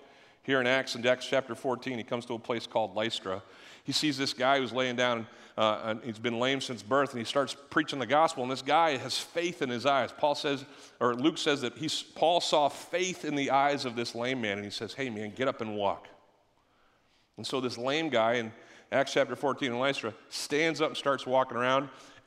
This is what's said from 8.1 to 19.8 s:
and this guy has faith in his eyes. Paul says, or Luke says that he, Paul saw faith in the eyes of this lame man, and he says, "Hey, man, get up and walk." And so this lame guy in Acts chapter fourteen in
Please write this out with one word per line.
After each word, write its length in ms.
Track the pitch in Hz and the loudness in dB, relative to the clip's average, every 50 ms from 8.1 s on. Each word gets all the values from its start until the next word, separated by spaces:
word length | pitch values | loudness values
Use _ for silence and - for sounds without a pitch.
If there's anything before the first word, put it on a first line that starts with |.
| 135 151 165 156 - 139 123 | 4 4 4 4 2 0 -2
and 80 | 127 | -2
this 120 | 135 127 131 | -2 -4 0
guy 340 | 135 143 160 165 160 139 | 2 4 4 4 4 2
has 200 | 123 117 120 - | 0 -2 -4 -4
faith 460 | - - - - 170 175 180 175 - 151 | -6 -6 -4 -4 -2 -2 -2 -2 -2 -4
in 60 | 127 | -2
his 180 | 120 117 113 | -2 0 2
eyes. 260 | 143 139 135 117 104 - | 2 4 4 2 0 -2
Paul 180 | - - 147 147 | 0 0 0 0
says, 300 | - - 151 143 131 135 - - - - - - _ | 0 0 -2 -2 -2 -4 -10 -18 -20 -20 -20 -4 _
or 160 | 117 123 120 | 2 2 2
Luke 240 | 123 127 165 170 - | 4 2 2 2 2
says 220 | - 156 143 135 | 0 0 0 2
that 180 | 123 120 - 117 | 0 -4 -4 -4
he, 100 | 156 151 - - - - - | -4 -4 -2 -4 -6 -8 -4
Paul 240 | - 160 160 175 170 | 0 2 4 4 2
saw 280 | - - 180 156 147 139 | 2 2 4 4 4 2
faith 560 | - - - - - 175 185 185 175 - - | 0 -4 -8 -6 -2 -2 -2 -2 -4 -4 -6
in 120 | 151 147 | -4 -2
the 140 | 143 139 120 | 0 0 2
eyes 340 | 131 135 139 143 143 135 123 | 4 4 4 4 2 0 -2
of 100 | 127 113 | -4 -4
this 200 | 120 120 117 - | -4 -4 -4 -4
lame 260 | 117 117 127 131 127 | -4 -2 -2 -2 -2
man, 180 | 113 104 98 101 | -2 -2 -2 -2
and 60 | 104 | -4
he 60 | 101 | -6
says, 220 | - - 117 98 - | -8 -8 -8 -8 -6
"Hey, 180 | - 135 127 | -6 -6 -6
man, 220 | 110 104 107 104 101 | -6 -6 -8 -8 -4
get 120 | 104 131 | -2 -2
up 140 | 135 - - | -2 -2 -2
and 160 | 117 110 104 | -6 -6 -4
walk." 320 | 104 101 98 85 - - - - - _ _ _ _ _ _ _ _ _ _ _ _ _ _ _ _ _ _ _ _ _ _ _ | -2 -2 -2 -2 -4 -8 -16 -20 -20 _ _ _ _ _ _ _ _ _ _ _ _ _ _ _ _ _ _ _ _ _ _ _
And 100 | - 110 | -12 -8
so 140 | - 147 131 | -4 -2 -2
this 180 | 127 123 107 113 | -2 -2 -4 -4
lame 300 | 120 135 143 160 165 156 | -2 -2 0 0 0 2
guy 260 | 123 113 110 113 120 | 2 4 4 4 4
in 180 | 123 113 110 107 - - - - - - _ 104 | 2 0 -4 -8 -14 -20 -20 -20 -20 -10 _ 0
Acts 220 | 131 139 - - | 0 0 2 2
chapter 200 | 147 135 123 123 | 2 2 2 0
fourteen 380 | 123 - 139 123 123 139 123 117 | 0 0 0 0 0 -2 -2 0
in 80 | 120 | 0